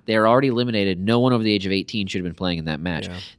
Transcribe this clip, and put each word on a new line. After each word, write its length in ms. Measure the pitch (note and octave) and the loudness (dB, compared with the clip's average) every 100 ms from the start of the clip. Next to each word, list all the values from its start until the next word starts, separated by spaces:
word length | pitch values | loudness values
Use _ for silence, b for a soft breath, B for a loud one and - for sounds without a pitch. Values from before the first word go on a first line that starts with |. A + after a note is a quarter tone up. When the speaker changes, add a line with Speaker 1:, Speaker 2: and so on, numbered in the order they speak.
| - | -2
Speaker 1:
they're 220 | A2 A2 | 2 4
already 220 | B2 C#3 | 4 4
eliminated. 500 | A#2+ B2 A2 G2 F2+ | 0 -2 0 0 0
No 200 | G2 A#2+ | 2 4
one 120 | B2+ | 4
over 100 | A#2+ | 2
the 80 | A2 | 2
age 140 | G#2 F#2+ | 0 0
of 60 | |
eighteen 360 | G2 - A2 F#2+ | -2 -2 -6 -6
should 120 | F#2+ | -4
have 60 | F2 | -6
been 60 | E2 | -4
playing 240 | F#2 E2+ | -4 -4
in 60 | D#2+ | -4
that 140 | D2 | -6
match." 260 | F2 D#2+ F#2 | -4 -6 -6
Speaker 2:
Yeah. 100 | F2+ B | -12 B